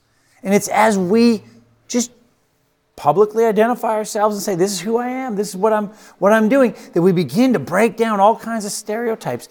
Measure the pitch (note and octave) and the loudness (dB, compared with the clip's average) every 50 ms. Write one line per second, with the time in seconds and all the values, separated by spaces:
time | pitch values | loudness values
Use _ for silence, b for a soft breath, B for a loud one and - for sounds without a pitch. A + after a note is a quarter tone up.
0 | _ _ _ _ _ _ _ _ - F#3+ G3+ G3+ - - - G3+ G#3+ A3+ G#3 F#3+ | _ _ _ _ _ _ _ _ -2 0 0 0 0 0 0 0 2 2 2 0
1 | F3+ F3 G#3+ A#3 A#3 A#3+ A3+ G3+ b b b b b b _ _ _ - - A#3+ | 0 2 2 4 4 4 2 0 b b b b b b _ _ _ -6 -4 -4
2 | A#3 - _ _ _ _ _ _ _ _ _ _ _ _ _ _ _ _ _ - | -4 -4 _ _ _ _ _ _ _ _ _ _ _ _ _ _ _ _ _ -2
3 | - C#3+ D3+ F#3+ G#3+ G#3 G#3+ A3+ A3+ A3+ G3+ G#3 A3 A#3+ B3 A#3 - A3 A3 G#3+ | 0 0 4 4 2 2 2 0 0 2 2 2 2 0 0 -2 -4 -4 -2 -4
4 | G#3+ - - G#3 G#3 G#3+ G#3 G3+ G3+ G#3+ F#3+ E3 F#3 G#3 G3+ F3 E3+ A3 A3+ A#3+ | -4 -4 -2 -2 0 0 -2 -4 -4 -4 -2 0 -2 -2 -2 -6 -4 -4 -4 -2
5 | A#3+ B3 B3+ C4 C4 B3+ G#3 F#3+ G#3 - F#3 F#3 G3 A3 G#3+ G#3+ G#3 G3 B B | -4 -4 -6 -8 -8 -6 -6 -6 -6 -6 -4 -2 0 0 0 0 -2 -6 B B
6 | B B B B F3 G3+ A3 A3 A3 G#3 C4 C#4 B3+ A3 B B B B - F3+ | B B B B 2 2 4 4 4 4 4 4 4 2 B B B B -2 2
7 | E3 F#3+ F3+ E3+ E3+ A#2+ C3+ G#3+ B3+ C4 A3+ D#3+ B2+ - E3 G3 A3+ A3+ - A3+ | 2 4 4 2 0 -2 0 0 2 2 2 0 -2 -2 0 0 0 0 0 -2
8 | A3+ A3+ G#3+ G3 G3 A3 A3+ A3+ - A3 A#3 A3+ G3 G3+ - - - - G#3+ A3+ | -2 -2 2 4 4 4 2 0 -6 -8 -8 -6 -6 -8 -10 -10 -8 -8 -6 -4
9 | A#3+ A3+ A3+ A3 - C#3+ B2 A#2 - b | -4 -4 -6 -6 -6 -8 -8 -8 -10 b